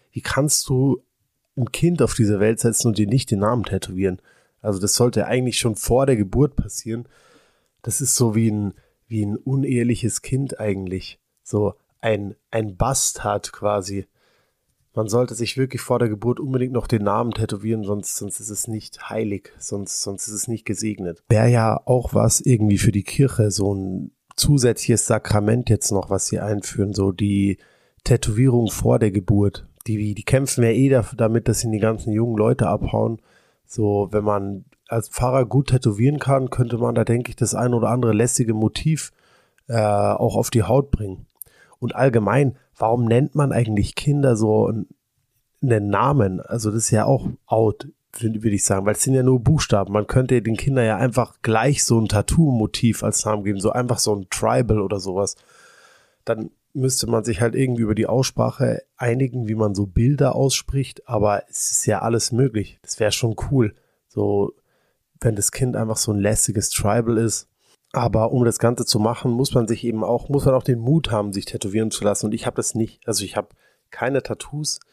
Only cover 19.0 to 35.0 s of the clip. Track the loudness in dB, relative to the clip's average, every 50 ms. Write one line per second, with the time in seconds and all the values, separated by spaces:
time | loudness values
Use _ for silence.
19 | -12 -8 -6 -4 -4 -4 -4 -6 -8 -12 -18 -16 -10 -8 -8 -8 -6 -6 -8 -8
20 | -6 -8 -8 -8 -10 -8 -8 -8 -6 -6 -6 -6 -6 -6 -6 -4 -4 -6 -6 -6
21 | -8 -8 -10 -6 _ 2 2 4 4 4 4 4 2 2 0 -2 0 0 0 0
22 | 0 0 0 2 2 2 2 2 2 2 2 4 4 2 2 4 2 2 2 0
23 | -2 -2 2 2 2 2 2 2 0 2 0 0 -2 -2 -2 -2 -4 -6 -6 -6
24 | -8 -10 -14 _ _ -10 -4 0 2 4 4 4 4 2 2 2 0 2 2 2
25 | 2 0 0 0 0 0 0 2 4 2 2 2 2 2 2 2 2 0 -2 -2
26 | -2 -2 -2 -2 -2 -2 -4 -4 -2 -2 -4 -4 -6 -4 -2 -2 -2 0 0 0
27 | 0 0 0 0 0 0 2 2 2 0 0 -2 _ _ _ _ _ _ _ _
28 | 0 0 0 2 0 0 0 2 4 4 4 4 2 0 -2 0 2 2 2 4
29 | 2 2 0 0 2 2 4 4 4 2 0 -4 -10 -20 _ -12 -8 -6 -4 -2
30 | -2 -4 -6 -6 -2 0 2 2 2 0 0 2 2 4 4 4 4 4 4 4
31 | 2 0 -2 0 0 2 2 2 0 0 0 0 -2 -2 -2 0 0 0 0 -2
32 | -2 -2 0 0 0 0 2 2 2 2 2 2 2 0 0 0 -2 -2 0 0
33 | 0 -2 -4 -6 _ _ _ _ _ _ _ _ _ _ -4 0 0 2 2 0
34 | 0 0 -2 0 0 0 0 0 -2 -4 -6 -8 -12 _ _ _ _ -4 -4 -4